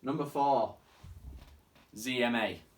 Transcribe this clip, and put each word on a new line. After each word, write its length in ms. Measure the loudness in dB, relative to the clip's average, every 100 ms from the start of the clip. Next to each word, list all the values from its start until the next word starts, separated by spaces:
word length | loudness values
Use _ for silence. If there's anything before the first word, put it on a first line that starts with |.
Number 240 | -2 -2
four, 500 | -2 2 4 4 2 -4 _ _ -20 -16 -16 -16 -18 -20 _ -20 -20 -10
Z 260 | -4 2
M 120 | 2
A. 260 | 2 0 -4 -14